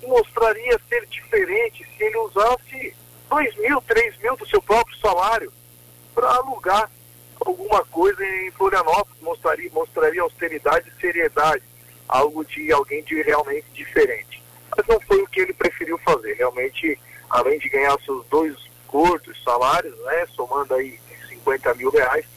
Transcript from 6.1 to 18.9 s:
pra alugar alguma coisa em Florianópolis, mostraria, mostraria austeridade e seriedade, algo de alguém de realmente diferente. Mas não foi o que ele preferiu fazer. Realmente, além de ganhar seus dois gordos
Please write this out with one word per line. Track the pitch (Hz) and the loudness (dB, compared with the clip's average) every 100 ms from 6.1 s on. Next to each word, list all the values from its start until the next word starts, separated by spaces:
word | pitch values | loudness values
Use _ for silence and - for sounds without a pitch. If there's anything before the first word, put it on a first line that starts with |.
pra | - 247 | -2 2
alugar | 247 254 254 - 202 214 - - - - - | 2 0 -6 0 0 0 -6 -20 -20 -20 -8
alguma | - 359 392 415 - | -6 -4 0 0 0
coisa | 330 370 392 381 | 2 2 2 -4
em | 381 - | -4 -6
Florianópolis, | - 190 - 160 180 202 - | 0 0 2 2 2 0 -6
mostraria, | 165 247 170 151 175 | -8 -4 -2 -2 -4
mostraria | 160 160 - 156 170 | -4 -4 2 2 2
austeridade | 170 - 170 156 151 160 170 | -2 -4 -8 -4 0 0 -2
e | - | -6
seriedade, | 185 170 160 - 156 143 - - - - - | -4 0 -2 2 2 2 -4 -20 -20 -20 -2
algo | 127 147 156 | 2 2 0
de | 151 - 156 | -10 -8 0
alguém | 147 139 143 | 2 2 -6
de | 156 160 | -6 -4
realmente | 151 147 143 143 - | 0 0 0 -6 -8
diferente. | - 147 - 147 113 - - - - - - | -18 -6 2 2 0 -10 -20 -20 -20 -10 -4
Mas | 208 | 2
não | 226 | 2
foi | - 196 | 4 2
o | 196 | 2
que | - | -2
ele | 185 | -2
preferiu | - 175 - 165 165 | -2 -4 -4 -8 -4
fazer. | - 147 110 | 0 0 -2
Realmente, | 104 123 123 127 - 160 139 - - - | -2 -2 -2 -6 -4 -6 -6 -10 -20 -4
além | 120 123 147 | 0 2 0
de | - | 0
ganhar | 139 139 143 | 0 2 0
seus | - 131 117 | -2 -8 -2
dois | 143 160 139 - - | 0 0 -6 -20 -20
gordos | - | -6